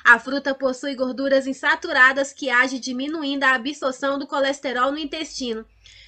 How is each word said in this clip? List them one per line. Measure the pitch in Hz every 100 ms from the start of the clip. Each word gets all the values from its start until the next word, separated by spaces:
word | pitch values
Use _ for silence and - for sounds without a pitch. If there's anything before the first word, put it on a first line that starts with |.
A | - 226
fruta | 262 277 277
possui | 269 269 254 285
gorduras | 254 254 240 277 269 262
insaturadas | 262 294 320 339 285 254 269 277
que | - 262
agem | 240 262 262
diminuindo | 254 254 285 330 277 277
a | 269
absorção | 262 240 294 277 262 277 277
do | 285
colesterol | 285 269 277 277 247 269
no | 294
intestino. | 302 320 294 - 247 220 220 _ - -